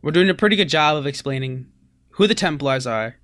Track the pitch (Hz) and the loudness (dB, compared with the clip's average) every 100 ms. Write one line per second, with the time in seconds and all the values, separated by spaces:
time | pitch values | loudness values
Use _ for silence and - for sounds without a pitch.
0 | 147 165 190 180 208 202 170 156 151 151 | 0 2 2 2 2 2 0 2 2 2
1 | 139 139 - 135 131 131 127 _ _ _ | -2 -6 -6 -6 -6 -10 -14 _ _ _
2 | _ - 202 214 185 147 139 131 127 110 | _ 0 2 2 0 -2 -2 -2 -2 -4
3 | 113 - | -6 -10